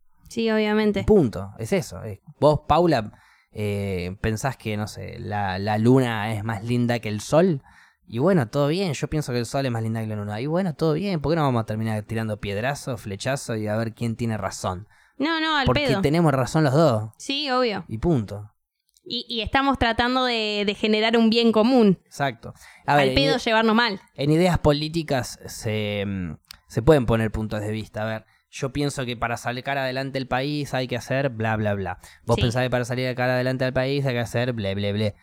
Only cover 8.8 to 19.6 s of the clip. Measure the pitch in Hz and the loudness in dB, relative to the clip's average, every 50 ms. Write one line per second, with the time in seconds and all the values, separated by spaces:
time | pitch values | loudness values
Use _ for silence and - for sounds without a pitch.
8.8 | 202 175 127 - 156 - 151 151 143 - 120 120 117 - - 139 139 127 117 113 | -2 -4 -4 -4 -6 -4 -4 -4 -4 -4 -4 -4 -4 -4 -4 -4 -2 -2 -2 -2
9.8 | 113 113 113 113 110 110 107 104 104 104 104 110 131 151 160 180 196 180 139 - | -2 -4 -4 -4 -4 -4 -6 -6 -6 -6 -6 -6 -4 -2 -2 -2 -2 -2 -2 -2
10.8 | 165 160 147 160 196 202 185 151 143 147 170 165 147 135 123 117 107 - 107 110 | 0 0 0 0 -2 -4 -4 -2 -2 -2 0 0 2 2 0 0 -2 -2 -4 -4
11.8 | 113 113 110 107 101 - 110 113 113 110 107 101 - 101 98 101 117 131 143 - | -2 -2 -2 -4 -4 -4 -4 -4 -4 -4 -4 -6 -4 -4 -4 -2 -2 -4 -4 -6
12.8 | - 139 123 - - 107 98 95 - 127 139 - - - 117 110 107 104 107 110 | -6 -8 -8 -8 -8 -10 -10 -6 -4 -4 -4 -4 -4 -6 -6 -4 -2 -2 -2 -2
13.8 | 113 113 - - 120 117 113 - 120 113 110 104 95 95 - - - 101 92 90 | -2 -4 -4 -4 -4 -4 -4 -2 -2 -4 -2 -2 -4 -6 -6 -4 -4 -4 -4 -6
14.8 | 110 - _ _ _ _ _ - 269 320 330 320 311 320 311 285 262 247 247 294 | -10 -16 _ _ _ _ _ -4 -2 -2 0 0 0 0 0 2 2 2 2 2
15.8 | 294 254 208 196 190 139 151 175 170 151 135 131 123 - - 156 156 135 127 156 | 2 2 2 2 2 2 4 4 4 4 4 2 0 0 2 2 2 4 4 4
16.8 | 165 147 113 107 110 110 - - - - 269 285 302 269 254 254 254 233 190 185 | 6 4 4 2 -2 -4 -10 -10 -8 -6 -4 -4 -2 0 0 2 2 0 0 -4
17.8 | 165 - 110 110 160 175 160 123 104 - 101 104 104 104 _ _ _ _ _ _ | -6 -8 -8 -2 0 2 2 2 0 -4 -8 -12 -14 -16 _ _ _ _ _ _
18.8 | _ _ _ _ _ - - 240 - - 240 226 208 - - 269 | _ _ _ _ _ -8 -8 -8 -6 -6 -6 -6 -4 0 0 2